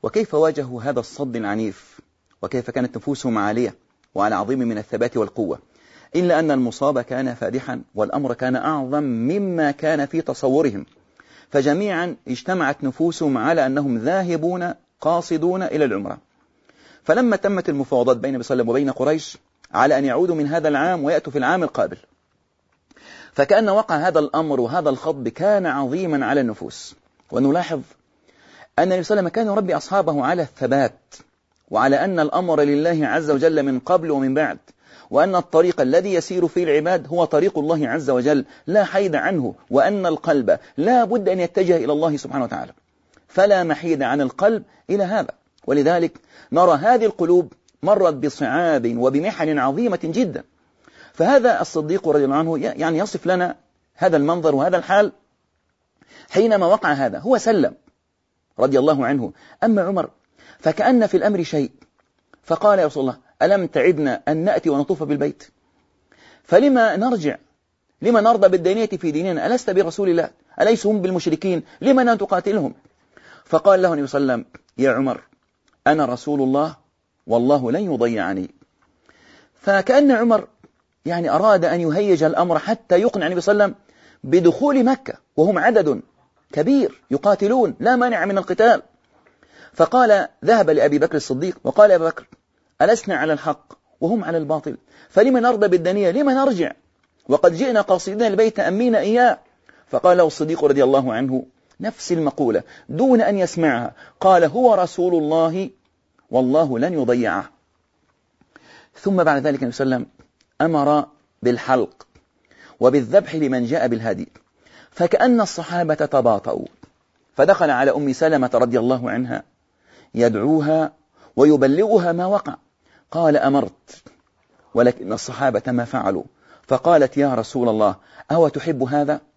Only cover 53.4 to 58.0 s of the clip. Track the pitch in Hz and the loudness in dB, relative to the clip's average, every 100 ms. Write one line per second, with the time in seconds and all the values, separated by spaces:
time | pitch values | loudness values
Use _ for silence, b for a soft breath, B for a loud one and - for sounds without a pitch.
53.4 | 180 - _ _ _ _ 185 160 143 175 | -2 -6 _ _ _ _ 0 2 0 0
54.4 | 160 139 160 180 156 196 208 - _ _ | 0 0 0 -2 0 2 2 -2 _ _
55.4 | _ _ _ _ _ _ b b b 185 | _ _ _ _ _ _ b b b 0
56.4 | 226 208 - - - 143 131 95 175 240 | 2 2 2 2 0 0 -2 -4 0 0
57.4 | 220 214 135 - _ _ | 2 0 0 -4 _ _